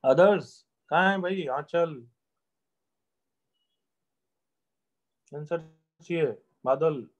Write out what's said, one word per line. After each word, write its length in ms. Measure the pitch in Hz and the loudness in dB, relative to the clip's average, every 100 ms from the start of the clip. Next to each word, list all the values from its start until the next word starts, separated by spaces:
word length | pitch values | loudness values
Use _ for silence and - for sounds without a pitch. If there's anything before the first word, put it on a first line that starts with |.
| 131 | 2
Others, 400 | 131 190 196 120 - _ _ _ | 6 6 4 -2 -20 _ _ _
कहाँ 200 | 160 190 | 0 2
हैं 120 | 196 | 0
भाई? 260 | 180 190 147 | -4 -6 -6
आंचल। 600 | 131 147 170 170 139 120 _ _ _ _ _ _ _ _ _ _ _ _ _ _ _ _ _ _ _ _ _ _ _ _ _ _ _ _ _ _ _ _ 143 | -6 -4 -2 -2 -4 -18 _ _ _ _ _ _ _ _ _ _ _ _ _ _ _ _ _ _ _ _ _ _ _ _ _ _ _ _ _ _ _ _ -16
आंसर 220 | 151 170 160 _ _ _ | -8 -8 -8 _ _ _
चाहिए, 240 | - 170 147 107 _ _ 123 | -8 -2 -2 -4 _ _ -2
बादल। 420 | 135 160 143 107 | 0 0 -2 -10